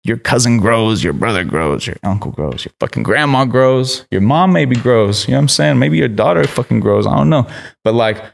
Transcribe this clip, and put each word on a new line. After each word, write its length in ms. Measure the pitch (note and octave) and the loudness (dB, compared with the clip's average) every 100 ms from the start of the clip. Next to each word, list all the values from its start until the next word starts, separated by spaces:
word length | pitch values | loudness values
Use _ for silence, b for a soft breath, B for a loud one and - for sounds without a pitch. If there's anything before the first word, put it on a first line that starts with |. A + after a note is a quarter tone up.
| - | -6
Your 120 | A2+ | -4
cousin 400 | - C#3 A#2+ A#2 | -2 0 2 2
grows, 440 | G2+ A2+ A2 G#2+ | 2 0 0 0
your 120 | E2+ | -2
brother 320 | C#2 A2+ F#2+ F2+ | -2 -2 -2 -4
grows, 420 | D#2+ D#2 C#2 - | -2 -2 -4 -6
your 80 | - | -8
uncle 260 | F#2+ G2 - | -4 -4 -6
grows, 340 | - D2 - - | -6 -6 -6 -12
your 80 | - | -8
fucking 220 | - - | -6 -4
grandma 420 | - A#2 D3 C3 C3 | -2 0 0 0 2
grows, 600 | B2+ C3 C3 C3 - - | 2 2 2 -2 -6 -4
your 80 | G2 | 0
mom 320 | G#2 D#3 F#3 | 2 2 2
maybe 240 | E3+ C#3 B2 | 2 2 0
grows, 500 | B2 A#2 G2+ G#2 - | 2 2 2 0 0
you 60 | |
know 60 | C3 | 0
what 60 | |
I'm 40 | C#3+ | 2
saying? 320 | - D3+ C3 | 2 2 2
Maybe 180 | C#3+ D#3+ | 2 0
your 120 | C3 | 0
daughter 340 | G#2 A#2+ - C#3+ | 0 0 2 0
fucking 360 | - - A2+ | -2 -2 0
grows, 260 | G#2+ G2+ G#2 | 2 2 2
I 80 | - | 2
don't 140 | D3 | 2
know. 180 | D3+ A2+ B B B A2 | 2 0 B B B 0
But, 80 | |
like, 280 | A#2 A2 G#2 - | 2 0 -2 -10